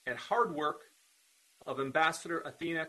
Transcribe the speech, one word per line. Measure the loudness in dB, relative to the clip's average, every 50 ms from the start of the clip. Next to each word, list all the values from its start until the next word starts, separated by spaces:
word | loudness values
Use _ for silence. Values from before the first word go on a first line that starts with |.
| _
and | -6 -6
hard | -6 -2 0 2 4 4 2 2
work | 0 0 0 -2 -2 -10 -20 _ _ _ _ _ _ _ _ _ _ _ _ _ _ -8
of | -6 -4 -2
Ambassador | -2 0 4 4 4 4 2 0 -4 -4 -4 -4
Athena | -4 -6 -8 -6 -4 -2 -2 -2 -4